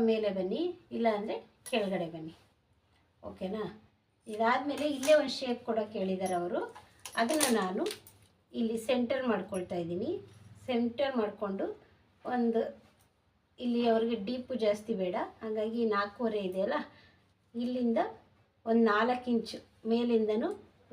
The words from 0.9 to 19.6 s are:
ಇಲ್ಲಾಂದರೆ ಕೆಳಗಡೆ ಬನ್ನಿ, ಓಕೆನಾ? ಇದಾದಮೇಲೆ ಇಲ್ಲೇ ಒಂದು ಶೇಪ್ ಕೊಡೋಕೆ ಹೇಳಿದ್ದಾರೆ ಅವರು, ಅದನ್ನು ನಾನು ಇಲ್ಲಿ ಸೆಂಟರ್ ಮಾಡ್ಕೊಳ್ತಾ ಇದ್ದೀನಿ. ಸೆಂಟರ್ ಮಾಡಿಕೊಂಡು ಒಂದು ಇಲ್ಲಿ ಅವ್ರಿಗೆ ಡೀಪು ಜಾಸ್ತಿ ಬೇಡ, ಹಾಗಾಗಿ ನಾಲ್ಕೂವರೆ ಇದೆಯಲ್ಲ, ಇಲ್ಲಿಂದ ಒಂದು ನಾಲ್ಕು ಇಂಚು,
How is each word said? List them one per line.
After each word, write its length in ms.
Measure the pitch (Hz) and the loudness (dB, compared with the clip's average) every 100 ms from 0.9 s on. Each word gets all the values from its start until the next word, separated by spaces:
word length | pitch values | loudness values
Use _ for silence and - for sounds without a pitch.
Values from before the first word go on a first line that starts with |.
| 233 | 0
ಇಲ್ಲಾಂದರೆ 380 | 226 208 214 - - _ - | 0 0 -2 -6 -10 _ -4
ಕೆಳಗಡೆ 380 | 240 196 185 165 160 | -2 0 -2 -4 -6
ಬನ್ನಿ, 200 | 160 - _ _ _ _ _ _ _ _ - | -12 -14 _ _ _ _ _ _ _ _ -16
ಓಕೆನಾ? 340 | 190 190 214 190 - - _ _ _ - | -10 -8 -6 -6 -10 -20 _ _ _ -12
ಇದಾದಮೇಲೆ 580 | 214 226 262 294 269 302 262 | 0 2 2 0 -2 -2 0
ಇಲ್ಲೇ 160 | 277 302 | 6 6
ಒಂದು 120 | 269 - | 6 -2
ಶೇಪ್ 220 | 254 233 - | -4 -4 -2
ಕೊಡೋಕೆ 300 | 220 208 208 | -2 -2 -4
ಹೇಳಿದ್ದಾರೆ 340 | 190 185 190 175 | -2 -2 -2 -2
ಅವರು, 180 | 175 269 466 - - - - - | -2 -4 -6 -12 -20 -20 -8 -2
ಅದನ್ನು 280 | 233 311 277 220 | 0 2 2 2
ನಾನು 220 | 185 202 392 - - - - _ _ | 0 -2 -4 -6 -14 -20 -20 _ _
ಇಲ್ಲಿ 240 | 247 226 226 - | -4 -4 -2 -2
ಸೆಂಟರ್ 360 | 247 233 269 254 | 0 0 -2 0
ಮಾಡ್ಕೊಳ್ತಾ 460 | 196 185 190 180 175 | -2 -2 -6 -4 -4
ಇದ್ದೀನಿ. 280 | 170 175 262 381 - - - - - | -4 -4 -4 -6 -8 -20 -20 -14 -4
ಸೆಂಟರ್ 460 | 233 240 233 269 254 | 0 0 0 0 0
ಮಾಡಿಕೊಂಡು 460 | 208 - 202 196 - - - _ _ _ - | -2 -2 -6 -4 -6 -6 -16 _ _ _ -4
ಒಂದು 340 | 247 233 220 - - - _ _ _ _ _ _ - | 0 2 2 -2 -6 -20 _ _ _ _ _ _ -8
ಇಲ್ಲಿ 220 | 247 240 240 | -2 2 4
ಅವ್ರಿಗೆ 240 | 226 233 226 196 | 4 2 -2 -2
ಡೀಪು 260 | 254 - 240 214 | -6 -4 0 2
ಜಾಸ್ತಿ 280 | 208 - 196 | 0 -2 -2
ಬೇಡ, 140 | 180 220 370 - | 0 -2 -4 -6
ಹಾಗಾಗಿ 400 | 220 214 214 233 226 202 | -6 -2 -2 0 2 2
ನಾಲ್ಕೂವರೆ 460 | 208 - 233 214 185 | 0 -2 -2 0 -2
ಇದೆಯಲ್ಲ, 280 | 185 202 294 - - - _ _ _ _ 233 | 0 0 -2 -4 -14 -20 _ _ _ _ -6
ಇಲ್ಲಿಂದ 360 | 240 247 240 226 415 - _ _ _ _ 226 | -2 0 2 2 0 -6 _ _ _ _ 2
ಒಂದು 140 | 233 226 | 6 6
ನಾಲ್ಕು 360 | 208 233 247 247 | 6 4 2 0
ಇಂಚು, 240 | 233 - - | 0 0 -10